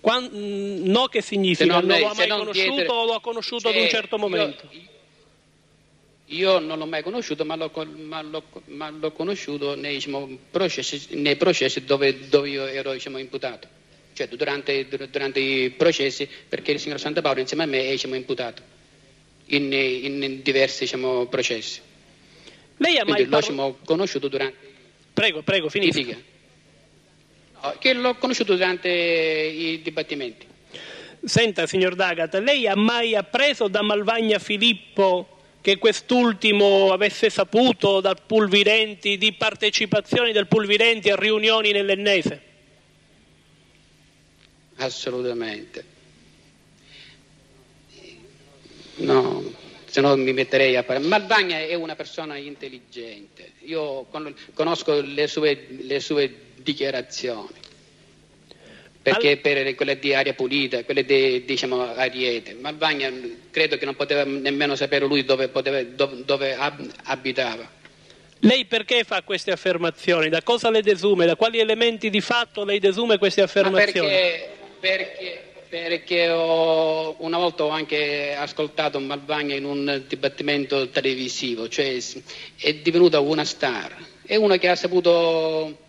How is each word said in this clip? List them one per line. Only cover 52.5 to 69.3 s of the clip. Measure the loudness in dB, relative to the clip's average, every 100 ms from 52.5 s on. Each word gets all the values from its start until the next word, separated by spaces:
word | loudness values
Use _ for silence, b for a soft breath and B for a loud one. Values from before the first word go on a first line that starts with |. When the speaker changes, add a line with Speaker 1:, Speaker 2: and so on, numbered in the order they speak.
| -14 -14 -16 _ -16 -16 -16 -20 _ -20 _
Speaker 2:
Io | -10 -6 -6 -8 -10
con-, | -12 -12 -14 B
conosco | -2 0 0 2 0
le | 0 -2 -2
sue, | 2 2 0 -6 -14
le | -4 -4
sue | 0 0 0 -2 -20 -12
dichiarazioni. | -6 -4 -2 -4 -8 -8 -8 -8 -12 -18 -20 -20 _ _ -20 _ _ _ _ B B B B _
Perché | 0 2 2
Speaker 1:
Al- | 2
Speaker 2:
per | 0 0 -2
quelle | -2 -2 -2
di | 0
Aria | 0 0
Pulita, | -2 -2 0 -2 -4
quelle | -2 -2
di, | 4 4 4 0
diciamo, | -2 -4 -2 -2 -4
Ariete. | -2 -4 -2 -2 -4 -6
Malvagna | -12 -12 -4 -2 0 -4 -6 -10 -14 -8
credo | -2 0 0
che |
non | -4 -4
poteva | -2 0
nemmeno | 0 -2 -2 -2 -2 -2
sapere | 0 0 2
lui | 0
dove | 2 0 2
poteva, | -2 -2 -2
dove, | -4 -2 -2 -2
dove | -2 -2 -2
ab-, | -2 -4 -4 -14 -14
abitava. | -8 -6 -4 -2 -4 -4 -14 -20 -20 b b b b _
Speaker 1:
Lei | 6 6
perché | 2 -2 2 0
fa | 2 -4
queste | -2